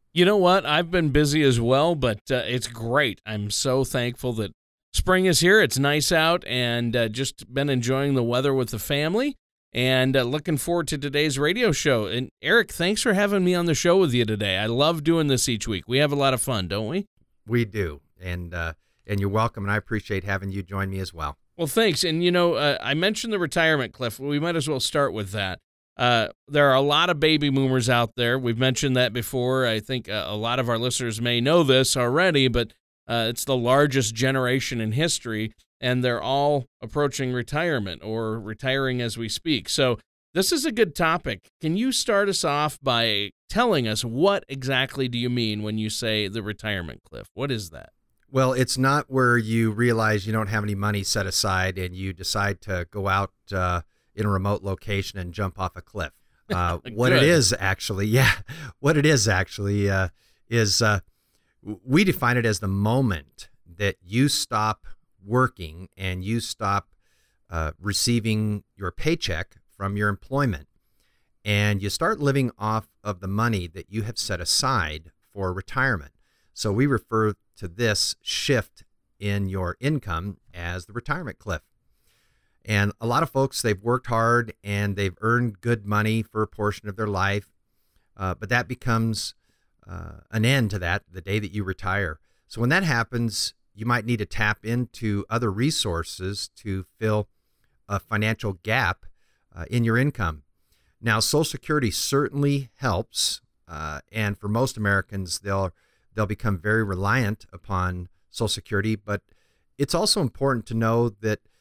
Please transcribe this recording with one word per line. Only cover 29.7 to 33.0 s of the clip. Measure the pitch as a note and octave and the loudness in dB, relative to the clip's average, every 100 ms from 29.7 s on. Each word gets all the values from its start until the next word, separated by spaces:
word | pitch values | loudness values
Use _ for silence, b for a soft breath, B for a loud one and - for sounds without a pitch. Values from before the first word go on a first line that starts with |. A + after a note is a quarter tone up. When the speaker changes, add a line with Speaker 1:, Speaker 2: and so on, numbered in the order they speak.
| A2 | -2
Speaker 1:
think, | G#2+ C3 - | -4 -8 -6
uh, | G#2 D2+ | -6 -4
a | |
lot | G#2+ A2+ B2+ | -4 -2 -2
of | A#2+ | 0
our | A2+ | 0
listeners | B2 - A#2+ A2 | 0 -2 -4 -2
may | A#2+ A#2+ | 0 2
know | B2+ F3 | 4 4
this | C#3 C3 C3 C3+ | 6 6 4 2
already, | A#2+ D3 F#3 D3 C3 | 2 2 2 4 4
but, | A#2 A#2 _ _ _ | 2 -2 _ _ _